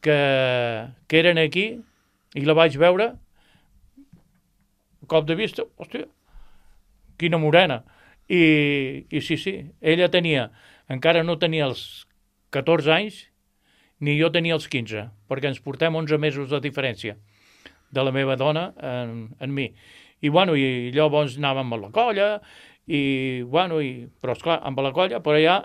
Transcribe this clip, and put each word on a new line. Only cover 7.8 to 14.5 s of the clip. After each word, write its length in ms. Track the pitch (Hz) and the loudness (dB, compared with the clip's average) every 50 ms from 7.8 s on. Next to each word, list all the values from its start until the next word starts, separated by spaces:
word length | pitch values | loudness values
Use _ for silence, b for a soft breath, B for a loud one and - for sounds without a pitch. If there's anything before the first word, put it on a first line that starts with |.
| - b b b b b b b _ _ | -8 b b b b b b b _ _
I, 760 | 202 180 165 160 156 151 147 143 143 143 135 131 139 139 135 _ | 2 4 6 6 6 4 4 2 0 -2 -4 -4 -8 -10 -14 _
i 80 | - 147 | -8 -6
sí, 140 | - - 165 147 | -4 -4 -6 -4
sí, 200 | - 190 196 - - 143 - _ | -4 -6 -8 -8 -12 -16 -20 _
ella 260 | - 160 160 170 180 175 | 0 0 2 4 2 2
tenia, 380 | 180 180 175 165 156 139 120 104 b b b b b b b b | 2 2 2 2 0 0 -2 -4 b b b b b b b b
encara 340 | 135 131 123 160 170 170 160 | -10 0 2 4 4 4 2
no 120 | 170 170 156 | 0 -2 -2
tenia 280 | 165 170 160 160 147 135 | -2 -2 0 0 -2 -2
els 380 | 120 - - - - - - _ _ _ _ _ _ _ _ _ - | -4 -6 -10 -16 -18 -20 -20 _ _ _ _ _ _ _ _ _ -6
catorze 380 | 135 135 165 165 160 139 147 160 | -4 2 2 2 2 4 2 2
anys, 320 | 170 208 214 202 - - _ _ _ _ _ _ _ _ _ _ _ _ _ _ _ | 0 0 -4 -10 -16 -20 _ _ _ _ _ _ _ _ _ _ _ _ _ _ _
ni 140 | 147 147 147 147 | -2 -2 0 2
jo 140 | 160 165 - | 2 2 2
tenia 220 | 175 165 165 | 0 0 0